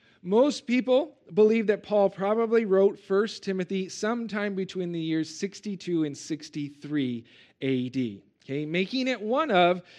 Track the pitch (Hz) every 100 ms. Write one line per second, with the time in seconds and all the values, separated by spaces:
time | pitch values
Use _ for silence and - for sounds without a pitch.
0 | _ _ 175 214 294 - - 247 254 254
1 | 330 - - 165 214 226 208 202 - 208
2 | 196 - 196 220 226 226 220 190 196 185
3 | - 196 214 - - 190 180 190 185 -
4 | 208 240 226 208 208 190 185 185 175 170
5 | 160 160 156 - 196 - 208 190 - 170
6 | 151 135 - 151 - 151 143 143 143 151
7 | 127 117 113 - - - 135 131 123 131
8 | 120 98 _ _ - 139 151 170 190 262
9 | 254 240 214 262 311 190 175 180 -